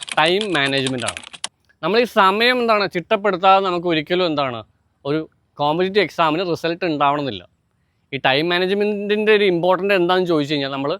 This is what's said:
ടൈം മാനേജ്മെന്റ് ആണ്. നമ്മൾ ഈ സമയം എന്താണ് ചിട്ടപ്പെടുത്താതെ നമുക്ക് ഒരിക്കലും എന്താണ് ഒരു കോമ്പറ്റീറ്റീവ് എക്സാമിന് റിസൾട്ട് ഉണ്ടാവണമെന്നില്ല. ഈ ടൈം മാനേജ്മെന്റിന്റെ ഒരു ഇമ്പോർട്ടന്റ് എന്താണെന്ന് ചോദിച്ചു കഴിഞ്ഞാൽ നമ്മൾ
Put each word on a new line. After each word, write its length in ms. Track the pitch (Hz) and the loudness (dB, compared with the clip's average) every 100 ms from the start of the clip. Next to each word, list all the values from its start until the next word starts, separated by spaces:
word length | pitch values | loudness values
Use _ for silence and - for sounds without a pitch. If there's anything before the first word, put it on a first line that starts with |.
| - - | -6 0
ടൈം 220 | 160 185 214 160 | 2 2 0 0
മാനേജ്മെന്റ് 500 | 139 135 131 127 113 | 0 0 -2 -4 -6
ആണ്. 100 | - - - - - _ _ | -8 -16 -16 -16 -16 _ _
നമ്മൾ 140 | 160 220 | -2 0
ഈ 20 | 247 220 | 2 4
സമയം 380 | 190 202 240 254 | 4 4 2 2
എന്താണ് 240 | 233 214 190 180 | 2 0 0 -4
ചിട്ടപ്പെടുത്താതെ 680 | 165 220 202 185 190 196 196 | -2 -2 0 2 4 4 4
നമുക്ക് 200 | 175 175 | -2 -2
ഒരിക്കലും 320 | 160 147 175 180 | -2 0 0 0
എന്താണ് 300 | 147 135 117 - _ _ _ 139 | 0 -2 -4 -12 _ _ _ -6
ഒരു 140 | 156 156 _ _ - | -4 -6 _ _ -4
കോമ്പറ്റീറ്റീവ് 480 | 147 160 190 202 170 | -2 0 0 0 -2
എക്സാമിന് 360 | - 165 156 185 | 0 0 0 -2
റിസൾട്ട് 340 | 160 165 170 180 | -4 -4 -4 -4
ഉണ്ടാവണമെന്നില്ല. 520 | 147 143 147 139 98 87 _ _ _ _ _ _ | 0 0 0 -4 -8 -14 _ _ _ _ _ _
ഈ 40 | 139 139 | -4 0
ടൈം 180 | 139 170 | 0 0
മാനേജ്മെന്റിന്റെ 800 | 175 185 202 208 208 202 208 214 214 | 0 0 0 -2 -4 -2 -2 2 4
ഒരു 80 | 202 | 4
ഇമ്പോർട്ടന്റ് 400 | 170 175 180 196 196 | 2 2 0 2 0
എന്താണെന്ന് 300 | 175 185 180 | 2 0 2
ചോദിച്ചു 220 | 165 143 | 0 0
കഴിഞ്ഞാൽ 180 | 151 139 139 | -2 -4 -4
നമ്മൾ 160 | 139 190 | -4 -6